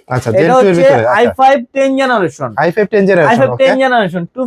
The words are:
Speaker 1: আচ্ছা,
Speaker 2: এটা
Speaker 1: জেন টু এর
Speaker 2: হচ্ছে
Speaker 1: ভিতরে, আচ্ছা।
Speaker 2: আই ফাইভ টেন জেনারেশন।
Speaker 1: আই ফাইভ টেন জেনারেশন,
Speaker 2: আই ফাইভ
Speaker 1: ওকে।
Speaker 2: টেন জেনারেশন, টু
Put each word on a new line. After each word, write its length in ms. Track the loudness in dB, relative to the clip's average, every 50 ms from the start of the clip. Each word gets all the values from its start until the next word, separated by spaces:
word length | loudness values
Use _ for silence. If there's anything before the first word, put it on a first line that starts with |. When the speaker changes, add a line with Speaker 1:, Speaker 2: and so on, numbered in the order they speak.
| _
Speaker 1:
আচ্ছা, 220 | -6 -6 -4 -4 -2
Speaker 2:
এটা 100 | 0 0
Speaker 1:
জেন 120 | 2 2
টু 20 | 2
এর 140 | 2 2
Speaker 2:
হচ্ছে 140 | 2 2 2
Speaker 1:
ভিতরে, 140 | 2 2 2
আচ্ছা। 160 | 2 0 0
Speaker 2:
আই 160 | 0 0 0 0 0
ফাইভ 280 | 0 2 2 2 0 -2 -6 -4
টেন 240 | -4 -2 -2 -2
জেনারেশন। 560 | -2 -2 -2 -2 -2 -2 -4 -6 -8 -10 -8 -4
Speaker 1:
আই 140 | -2 -2 -2
ফাইভ 160 | 0 -2 -2
টেন 180 | -2 0 0 0
জেনারেশন, 260 | 2 2 2 2 2
Speaker 2:
আই 60 | 2
ফাইভ 140 | 0 0 -2
Speaker 1:
ওকে। 140 | 0 0 0
Speaker 2:
টেন 120 | 0 2
জেনারেশন, 480 | 0 0 0 0 0 -2 -2 -4 -8 -10
টু 160 | -10 _ -8 -6